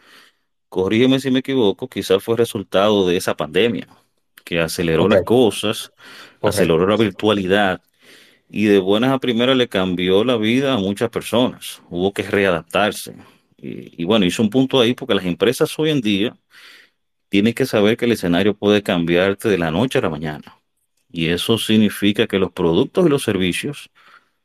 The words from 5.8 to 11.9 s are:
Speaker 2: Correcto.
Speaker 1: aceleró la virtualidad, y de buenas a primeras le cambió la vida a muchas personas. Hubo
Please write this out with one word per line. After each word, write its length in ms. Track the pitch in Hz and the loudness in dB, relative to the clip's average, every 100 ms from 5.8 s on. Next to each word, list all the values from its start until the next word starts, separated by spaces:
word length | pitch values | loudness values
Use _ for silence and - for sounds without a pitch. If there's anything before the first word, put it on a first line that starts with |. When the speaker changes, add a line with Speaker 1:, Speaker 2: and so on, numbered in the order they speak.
| - | -12
Speaker 2:
Correcto. 600 | _ - - - _ 107 | _ -20 -20 -20 _ -4
Speaker 1:
aceleró 360 | 98 85 80 92 | 0 2 2 2
la 120 | 107 | 2
virtualidad, 840 | 107 95 107 101 90 101 98 87 _ _ _ - _ _ _ | 0 0 0 0 2 2 0 -2 _ _ _ -20 _ _ _
y 160 | 101 107 | -2 4
de 140 | 101 | 4
buenas 320 | 92 107 127 | 4 0 0
a 80 | 135 | 0
primeras 360 | 127 113 123 131 | -2 0 2 2
le 140 | 120 | 0
cambió 560 | 98 92 87 90 95 120 | -2 -2 -2 2 2 2
la 100 | 117 | 0
vida 380 | 107 123 139 | 0 0 0
a 40 | 123 | -2
muchas 320 | 95 101 117 | -2 -2 -4
personas. 720 | 90 - 117 120 - - - | -6 -2 0 0 -4 -16 -18
Hubo 220 | - | -10